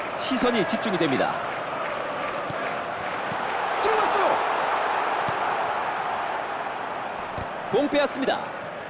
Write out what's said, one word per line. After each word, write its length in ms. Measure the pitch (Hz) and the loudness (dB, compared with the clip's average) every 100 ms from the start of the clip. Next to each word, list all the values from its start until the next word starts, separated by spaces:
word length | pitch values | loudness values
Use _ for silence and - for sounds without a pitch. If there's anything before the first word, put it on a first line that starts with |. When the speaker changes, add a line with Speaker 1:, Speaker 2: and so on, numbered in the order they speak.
| - - | 0 -2
Speaker 1:
시선이 480 | - 262 240 233 170 | 0 4 4 4 4
집중이 320 | 226 - 180 | 2 2 2
됩니다. 340 | 160 117 78 - - - - - - - - - - - - - - - - - - - - - - - - - | 4 4 2 0 -2 -4 -4 -4 -2 -2 -2 -2 -2 -2 -4 -2 -2 -2 -4 -4 -4 -2 -2 -2 -2 0 0 2
Speaker 2:
들어갔어요. 540 | 415 427 403 415 339 - - - - - - - - - - - - - - - - - - - - - - - - - - - - - - - - - - | 2 4 4 4 4 4 2 2 2 2 2 0 0 0 0 0 0 0 0 -2 -2 -2 -2 -2 -2 -2 -4 -4 -4 -4 -6 -4 -4 -6 -4 -4 -4 -6 0
Speaker 1:
공 180 | 226 285 | 2 2
빼앗습니다. 500 | 285 277 - 247 101 - - - - | 2 2 2 0 0 -2 -6 -8 -8